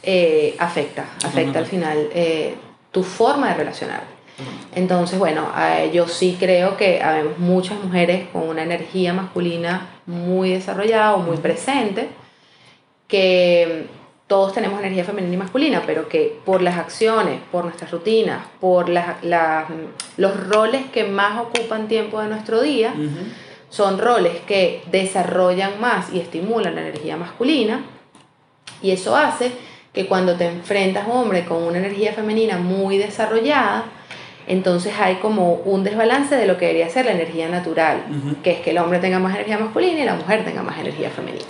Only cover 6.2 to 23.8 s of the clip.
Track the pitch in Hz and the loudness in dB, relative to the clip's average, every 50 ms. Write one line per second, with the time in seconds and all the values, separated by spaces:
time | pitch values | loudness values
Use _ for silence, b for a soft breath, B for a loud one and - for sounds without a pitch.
6.2 | 185 185 180 180 196 185 185 175 180 196 190 - 208 190 175 - - 160 156 156 | 2 2 2 2 2 4 4 4 4 2 0 2 2 2 4 4 2 2 2 2
7.2 | 151 151 156 170 175 175 185 185 180 180 208 202 202 185 180 180 175 175 175 185 | 0 -2 -2 0 2 4 4 2 2 0 -6 -6 -4 -2 2 2 4 4 2 0
8.2 | 180 - - 180 165 160 160 160 160 165 170 170 165 - - 185 185 175 175 190 | -2 -6 -6 -6 -4 -4 -4 -4 -4 -4 -4 -6 -6 -6 -2 -2 0 0 0 -2
9.2 | 190 185 - 180 175 175 170 170 170 170 180 190 185 - - - _ - 175 175 | -4 -4 -6 -4 -2 -2 -2 -4 -4 -4 -4 -4 -6 -12 -18 -20 _ -10 -8 -6
10.2 | 175 175 185 185 185 185 185 185 190 196 196 185 202 220 226 220 214 214 208 190 | -2 0 0 2 2 0 0 -2 -4 -6 -4 -2 0 4 4 6 6 6 4 2
11.2 | 175 170 170 151 - 165 165 - - 262 277 269 226 202 185 208 262 - - b | 0 -2 -2 0 0 0 -2 0 -2 -2 -2 0 0 -2 -2 -4 -6 -8 -10 b
12.2 | b b b b b b b b b b b b b b _ _ _ _ - 190 | b b b b b b b b b b b b b b _ _ _ _ 2 2
13.2 | 190 180 180 180 180 175 175 170 170 165 165 160 143 - - - - - _ _ | 4 4 6 6 6 6 6 4 4 2 0 -6 -6 -10 -14 -20 -20 -20 _ _
14.2 | _ _ 202 196 196 196 190 233 220 190 202 208 196 190 190 185 175 190 202 208 | _ _ 2 2 2 2 0 -2 -2 -2 -4 -4 -4 -4 -2 -2 -4 -4 -4 -4
15.2 | 185 175 180 185 190 185 - - 302 311 226 175 - - 156 160 156 - - 160 | -4 -2 -2 -4 -4 -2 0 2 2 2 2 0 0 -2 -4 -4 -4 -2 0 0
16.2 | 151 151 - - - 190 190 180 180 175 175 175 160 - - - 226 220 226 220 | 0 0 -2 -4 -2 2 2 4 4 2 0 -2 -6 -6 -2 0 0 2 2 2
17.2 | 196 160 131 - - - - 175 175 170 165 - 165 - - - - 214 220 226 | 0 0 -2 -6 -10 -6 -6 -4 -4 -4 -8 -10 -12 -10 -10 -6 -2 2 2 2
18.2 | 214 170 135 - - - - - - 185 180 180 175 170 175 175 175 175 - - | 2 0 -2 -6 -10 -16 -10 -2 2 4 4 4 4 4 2 0 0 -2 -6 -6
19.2 | - 170 175 170 165 160 156 160 160 160 160 160 160 147 - - - - - - | -2 0 2 2 2 2 2 -2 -2 -6 -10 -12 -12 -14 -14 -14 -16 -14 -2 0
20.2 | 185 190 - 190 185 185 208 214 220 226 247 269 262 262 - 233 220 202 196 202 | 0 0 0 -2 -2 2 2 4 4 2 0 -2 -4 -4 -2 -2 -2 0 0 0
21.2 | 202 208 214 214 - 226 - 247 226 - 226 220 220 214 220 220 214 214 220 214 | 0 0 0 -4 -6 -4 -4 -4 -4 -2 -4 -4 -2 0 0 -2 -2 -2 -4 -6
22.2 | 214 214 220 220 214 - 226 226 262 302 285 233 220 240 - 151 151 147 143 165 | -4 -4 -6 -6 -4 -2 0 2 2 2 2 2 2 0 0 -4 -4 -4 -4 -6
23.2 | 190 226 240 B B B B B B B - - | -8 -10 -12 B B B B B B B -2 0